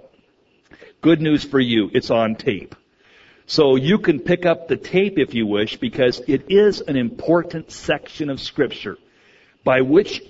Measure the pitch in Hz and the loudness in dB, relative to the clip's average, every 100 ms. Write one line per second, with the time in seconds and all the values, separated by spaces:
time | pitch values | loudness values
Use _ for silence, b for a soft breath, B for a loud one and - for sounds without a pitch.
0 | - _ _ _ _ _ _ B B _ | -20 _ _ _ _ _ _ B B _
1 | 160 165 156 147 - 135 123 113 98 127 | 2 2 2 0 2 0 2 2 0 -2
2 | - 117 110 110 - 95 - - _ b | 0 0 0 -2 -4 -4 -8 -20 _ b
3 | b b b b - - 139 131 143 208 | b b b b -4 0 4 4 2 2
4 | - 147 - 175 175 165 - 131 - 180 | 2 -2 -2 0 0 -2 -4 -6 -2 0
5 | 202 196 127 117 107 104 110 - 123 143 | 0 0 -2 -2 -2 -2 -2 -4 -6 0
6 | 123 - - 135 - 196 208 - - 135 | 0 0 -2 -2 2 4 4 0 -4 -2
7 | 120 113 - 170 170 165 - - - 151 | -2 -4 0 0 0 -10 -14 -10 -4 -4
8 | - - 147 131 - - 120 - 104 - | -6 -10 -8 -8 -8 -2 -2 -4 -14 -14
9 | b b b b b b 139 131 131 165 | b b b b b b 0 2 4 2
10 | 208 - | 2 -4